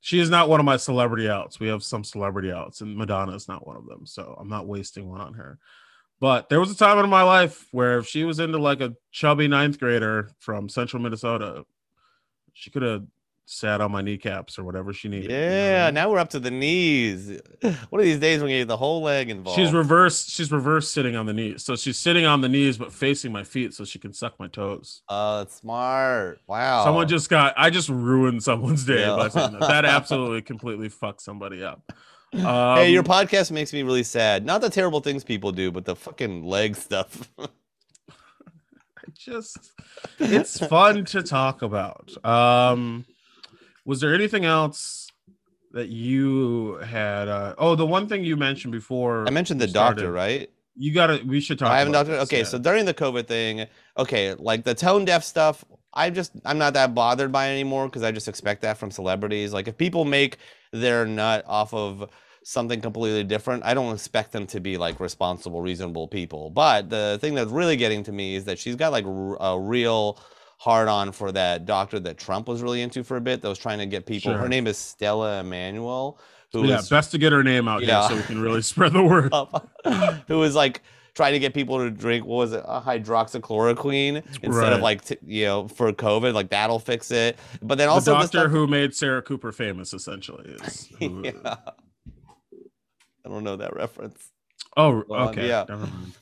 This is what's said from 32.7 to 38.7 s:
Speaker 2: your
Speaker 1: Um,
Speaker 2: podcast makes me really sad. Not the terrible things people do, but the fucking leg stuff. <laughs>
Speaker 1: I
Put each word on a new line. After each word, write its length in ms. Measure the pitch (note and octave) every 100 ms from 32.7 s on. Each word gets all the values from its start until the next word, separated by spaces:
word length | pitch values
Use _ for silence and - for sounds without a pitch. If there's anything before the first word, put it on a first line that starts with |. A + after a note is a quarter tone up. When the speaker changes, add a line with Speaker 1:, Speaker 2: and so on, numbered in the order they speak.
| B2+ F3
Speaker 2:
your 80 | F3+
Speaker 1:
Um, 40 | F3
Speaker 2:
podcast 440 | F#3 G3 G3 F3+
makes 200 | D#3 D3
me 80 | D3
really 180 | C3 B2+
sad. 420 | A#2 A#2 A2 G2+
Not 160 | A2 F#3+
the 80 | A3+
terrible 300 | F#3+ F#3 D3+
things 220 | C#3+ C#3
people 300 | - G#2+ G2+
do, 180 | F#2 F#2+
but 140 | F2+
the 100 | F#2
fucking 500 | F2 - D#3 A#2+ F2+
leg 300 | E2 G2 G#2+ G#2
stuff. 540 | - G2+ F#2+ - B2+
<laughs> 40 | -
Speaker 1:
I 80 | - _ _ _ _ _ _ - _ _ - E3 _